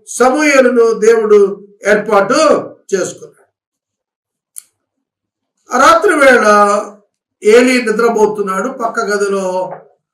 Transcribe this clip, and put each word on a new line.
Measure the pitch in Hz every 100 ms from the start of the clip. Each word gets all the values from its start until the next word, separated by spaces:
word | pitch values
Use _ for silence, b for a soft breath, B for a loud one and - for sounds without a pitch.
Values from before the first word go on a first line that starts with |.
| -
సమూయేలును | - 254 302 302 277 240 240 226 202
దేవుడు | 220 226 208 208 196 - - _ 196
ఏర్పాటు | 208 208 202 196 277 294 - - - -
చేసుకున్నాడు. | 190 - - - _ _ _ _ _ _ _ _ _ _ _ _ - - _ _ _ _ _ _ _ _ _ - 247
ఆ | 285
రాత్రి | 330 403
వేళ | 311 277 233 214 208 202 202 - - _ _ _ _
ఏలీ | 214 233 254 247
నిద్రపోతున్నాడు, | 214 220 233 214 202 208 196 190 254
పక్క | - 226 233
గదిలో | 208 208 202 196 185 185 180 - - _ _